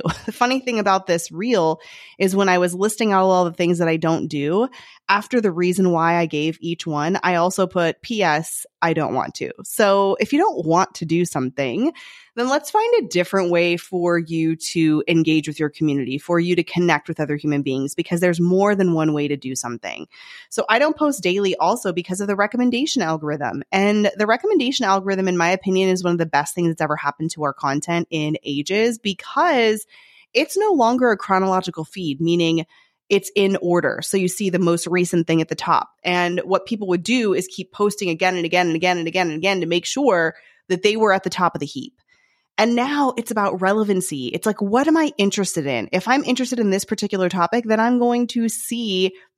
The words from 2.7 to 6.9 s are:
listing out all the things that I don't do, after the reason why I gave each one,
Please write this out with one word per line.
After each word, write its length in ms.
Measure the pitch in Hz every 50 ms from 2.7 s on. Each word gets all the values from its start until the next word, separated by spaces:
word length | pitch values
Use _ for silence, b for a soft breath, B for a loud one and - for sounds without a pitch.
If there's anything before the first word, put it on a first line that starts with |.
| 170
listing 380 | 180 196 214 220 - 240 214
out 140 | 196 190 190
all 180 | 190 185 180 180
the 80 | 170
things 280 | 165 - 180 170 180 170
that 100 | 175 165
I 80 | 160 165
don't 300 | 160 160 165 - - 156
do, 420 | 147 147 143 147 165 202 240 262 B B B B B B _ -
after 320 | 196 208 208 - - 247
the 100 | 214 202
reason 400 | 165 165 180 180 180 196 190 180
why 240 | 175 165 165 165 170
I 120 | 170 170 160
gave 300 | 160 151 151 160 160 -
each 260 | - 170 165 165 -
one, 320 | 170